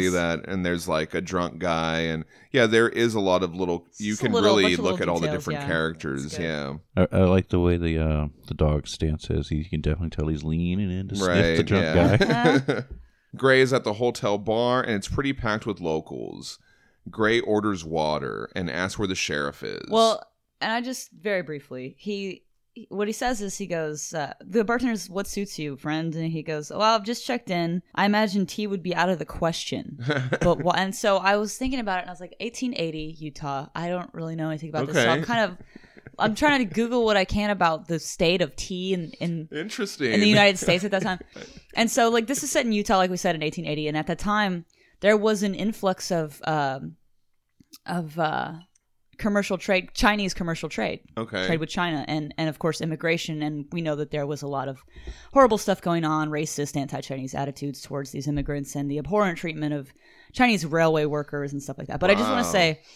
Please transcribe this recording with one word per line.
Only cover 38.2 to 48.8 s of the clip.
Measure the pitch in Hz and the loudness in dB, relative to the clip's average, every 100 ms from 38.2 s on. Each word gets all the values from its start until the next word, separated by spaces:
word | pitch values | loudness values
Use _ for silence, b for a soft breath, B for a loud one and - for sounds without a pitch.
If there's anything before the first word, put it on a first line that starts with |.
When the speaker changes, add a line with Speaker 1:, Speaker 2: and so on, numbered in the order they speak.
| 170 185 | 2 4
Speaker 1:
of | 147 | 0
tea | - - 180 185 | -2 -8 -6 -2
in, | 185 160 - | -2 -4 -6
in, | 170 165 156 | -4 -4 -6
Speaker 2:
Interesting. | 151 196 - 196 - 127 | -8 -6 -4 -6 -2 2
Speaker 1:
in | 196 | 6
the | 208 | 6
United | 208 202 190 | 8 6 4
States | - 175 | 2 2
at | 202 | 2
that | 196 | -2
Speaker 2:
<laughs> | 220 | -2
Speaker 1:
time." | 185 - B B B B | -6 -10 B B B B
And | - 233 | 0 2
so, | - 233 | 4 4
like, | 233 220 | 4 2
this | 277 | -4
is | 294 | 0
set | 320 240 | 0 2
in | |
Utah, | 208 202 190 | 0 4 4
like | 185 | 4
we | 180 | 2
said, | 185 | 0
in | 160 | 0
eighteen | 151 175 156 | -2 -4 -4
eighty. | 151 151 | -4 -2
And | 151 | -2
at | 156 | -2
the | 165 | -2
time, | 208 214 202 175 - b b b | 0 0 0 -2 -8 b b b
there | 196 214 | 4 6
was | 220 208 | 4 2
an | 208 185 | 0 0
influx | 202 - 196 185 - | -4 0 -2 -2 -2
of, | 175 151 - | -2 -2 -6
um, | - 156 139 135 160 160 _ _ _ _ _ _ _ - - | -2 0 0 -4 -10 -14 _ _ _ _ _ _ _ -18 -6
of, | 175 160 160 | -6 -4 -2
uh, | 156 139 - 165 175 _ | 0 0 -4 -8 -18 _